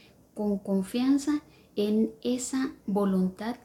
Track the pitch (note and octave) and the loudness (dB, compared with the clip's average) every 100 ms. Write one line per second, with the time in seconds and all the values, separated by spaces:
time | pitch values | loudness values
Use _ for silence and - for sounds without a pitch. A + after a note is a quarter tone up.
0 | - - - - G#3 G3+ - G3 F#3 A#3+ | -20 -20 -16 -4 -2 -2 0 -2 0 0
1 | C4 C#4 D4+ D4 - - - - G#3 G#3+ | 2 2 2 -2 -4 -20 -12 -4 0 2
2 | A3 - A#3+ B3+ - C4 C4 - - G3 | 0 -2 -4 -4 -2 -4 -4 -6 -4 0
3 | G3+ F#3+ F#3 F#3 A3 B3+ | 2 2 0 -2 -8 -8